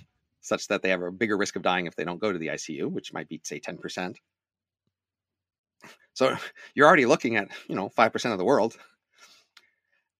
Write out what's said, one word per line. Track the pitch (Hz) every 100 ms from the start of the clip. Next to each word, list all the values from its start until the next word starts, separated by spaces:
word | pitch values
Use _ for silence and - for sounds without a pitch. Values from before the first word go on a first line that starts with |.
| - _ _ _
such | - - -
that | 98
they | 95
have | 92
a | 90
bigger | 92 113 101
risk | 101 101
of |
dying | 90 90 85
if | -
they | 82
don't | 87
go | 107
to | 90
the | 80
I | 76
C | - 73
U, | 104
which | 180 -
might | 80 78
be, | 78
say, | - 76
ten | - 90
percent. | 90 - 92 - _ _ _ _ _ _ _ _ _ _ _ _ _ _ _ _ - - _
So | - 131 123 - - - -
you're | 147
already | 175 120
looking | 151 120 113
at, | 98 - -
you | 131
know, | 98
five | - 113
percent | 117 123
of | 101
the |
world. | 92 131 113 - - _ _ _ - _ _ - _ _ _ _ _